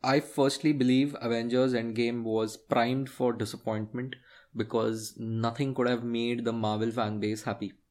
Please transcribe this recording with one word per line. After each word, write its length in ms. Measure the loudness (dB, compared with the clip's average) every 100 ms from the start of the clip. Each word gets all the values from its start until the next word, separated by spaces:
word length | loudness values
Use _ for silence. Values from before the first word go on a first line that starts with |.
I 160 | 4 2
firstly 520 | 2 2 2 4 0
believe 440 | 4 4 4 4 -2
Avengers 520 | -2 0 2 2 4
Endgame 480 | 2 -2 0 0 0
was 340 | -2 0 0 -4
primed 540 | _ 2 2 0 -4
for 220 | 0 0
disappointment 800 | 0 -4 -6 -4 -4 -4 -6 -8 -10 _ -20 _
because 600 | -6 -2 0 0 -2 -8 -10
nothing 560 | -4 -2 -2 0 -2
could 140 | 2 2
have 160 | 2
made 400 | 0 -2 -2 -2
the 80 | -2
Marvel 400 | -2 0 0 0
fan 260 | 0 -2 -2
base 240 | -2 -2
happy. 300 | -4 -6 -8 -10 _